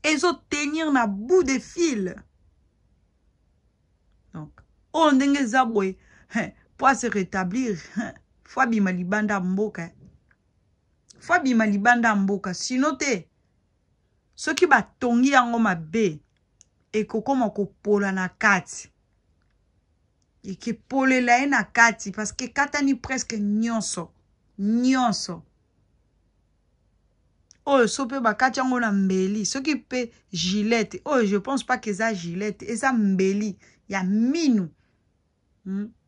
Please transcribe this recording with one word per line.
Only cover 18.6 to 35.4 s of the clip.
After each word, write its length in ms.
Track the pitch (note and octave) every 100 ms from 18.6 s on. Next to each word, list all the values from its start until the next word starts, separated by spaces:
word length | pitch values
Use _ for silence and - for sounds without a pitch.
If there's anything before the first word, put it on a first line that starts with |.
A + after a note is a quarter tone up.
| - - - _ _ _ _ _ _ _ _ _ _ _ _ _ _ _
Ekepolela 920 | G3+ F#3 - - _ C4+ C4 B3+ B3 A#3+
ye 60 | C#4+
na 180 | C4
kati, 480 | G3 - A#3 A3+ G#3
parce 200 | F#3 G#3+
que 120 | -
ekatani 500 | B3 - C#4+ D4 C#4
presque 440 | C#4 - C4 - A3
nyonso. 720 | G3+ G#3 A3+ A3+ - - E3 _ _ _ _ -
Nyonso. 840 | G3+ A3+ B3+ C4 B3 F#3+ - - - _ _ _ _ _ _ _ _ _ _ _ _ _ _ _ _ _ _ _ _ _ -
Oyo 220 | C#4 A3+
so 180 | - C4
pe 140 | C4+
bakati 400 | A#3 G#3 C4 C4
yango 200 | C4 B3
na 120 | A#3
mbeli. 540 | G3 F#3+ F#3+ F#3+ G#3 G3+
Soki 300 | C4+ C#4 C#4
pe 360 | - B3+ A#3+ _ _
gilette. 680 | F3+ E3+ G3+ G#3+ A#3 G#3+ -
Oyo 220 | - C#4 G#3
je 100 | G3+
pense 280 | G3 C4+
pas 140 | - B3+
que 120 | A3+
eza 240 | G3 A3+
gilette. 480 | G3+ E3+ F3 G#3 G#3
Eza 300 | - A3+ C4+
mbeli. 640 | B3 G3+ F#3+ F#3+ G3+ G#3 - _ _ _
Ya 160 | G3
minu. 640 | F#3 G#3 A#3+ D#4+ D#4 A3 E3+ _ _ _ _ _ _ _